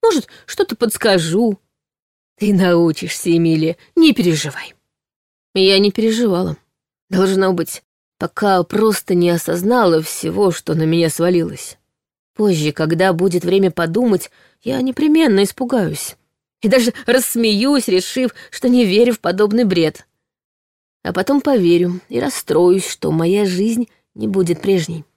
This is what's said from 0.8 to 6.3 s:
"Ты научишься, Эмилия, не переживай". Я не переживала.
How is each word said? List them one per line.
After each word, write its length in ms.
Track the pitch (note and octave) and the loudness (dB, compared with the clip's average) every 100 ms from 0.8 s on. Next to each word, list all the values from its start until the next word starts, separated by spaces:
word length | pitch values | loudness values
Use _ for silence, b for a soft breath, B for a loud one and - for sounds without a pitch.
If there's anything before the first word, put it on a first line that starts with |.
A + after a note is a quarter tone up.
| A#3 - - F#3+ E3 F3+ A#3 G3 _ _ _ _ _ _ _ _ | -4 -2 2 2 2 0 0 -2 _ _ _ _ _ _ _ _
"Ты 160 | G#3 | 0
научишься, 840 | G3 F#3 E3+ E3+ D#3 F3 - F#3 E3+ | 2 4 4 2 -2 -8 -8 0 2
Эмилия, 420 | E3 D#3+ D#3+ F3 b - | 2 2 0 -4 b 2
не 180 | D#4+ | 2
переживай". 640 | A#3+ F3+ D#3 D3+ - - _ _ _ _ _ _ _ _ | 4 0 0 -4 -10 -18 _ _ _ _ _ _ _ _
Я 260 | F#3+ F#3+ G3 | 0 2 4
не 120 | G3+ | 2
переживала. 680 | G3 A3+ A3 A#3+ | 2 -2 0 0